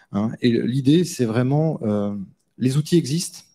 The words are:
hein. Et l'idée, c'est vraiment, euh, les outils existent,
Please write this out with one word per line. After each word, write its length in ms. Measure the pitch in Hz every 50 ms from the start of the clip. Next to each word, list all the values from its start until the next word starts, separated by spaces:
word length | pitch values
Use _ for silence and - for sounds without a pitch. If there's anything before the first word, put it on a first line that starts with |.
| _ _
hein. 220 | - 101 107 117 - -
Et 80 | - 123
l'idée, 540 | 117 120 123 - 123 139 127 139 151 180 175
c'est 200 | - - - 123
vraiment, 540 | 110 110 123 123 131 139 151 160 160 - -
euh, 320 | - 107 104 104 101 104 101 101 92 - - _ _ _ _ -
les 180 | 120 131 131
outils 220 | 151 151 - 175 165
existent, 400 | 135 123 151 175 - - - - - _